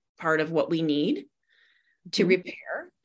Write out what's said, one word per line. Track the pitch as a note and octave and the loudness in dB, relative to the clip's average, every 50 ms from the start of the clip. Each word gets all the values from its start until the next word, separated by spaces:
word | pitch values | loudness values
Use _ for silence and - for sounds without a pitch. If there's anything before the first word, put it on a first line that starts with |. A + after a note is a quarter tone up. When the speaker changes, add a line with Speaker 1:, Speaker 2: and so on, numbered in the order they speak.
| _ _ _ - | _ _ _ -6
Speaker 1:
part | - D#3+ D#3+ D#3 | -2 0 0 0
of | D#3 D3+ | 0 0
what | E3 D#3 C#3 - | 0 0 0 0
we | E3+ D#3+ | 0 0
need | E3 D#3 D3 D3 D3+ F#3+ D4 - - - _ _ _ _ _ _ _ _ _ _ _ _ _ _ - F3+ - | 0 0 0 0 0 0 -2 -2 -6 -12 _ _ _ _ _ _ _ _ _ _ _ _ _ _ -14 -4 0
to | - G3+ | 2 4
Speaker 2:
Mm-hmm. | F3 | 4
Speaker 1:
repair. | F#3 F3+ F3+ F3 - - - - D#3+ A#3+ E4+ - _ _ - | 4 2 0 -4 -14 -14 -12 -10 -10 -10 -10 -12 _ _ -2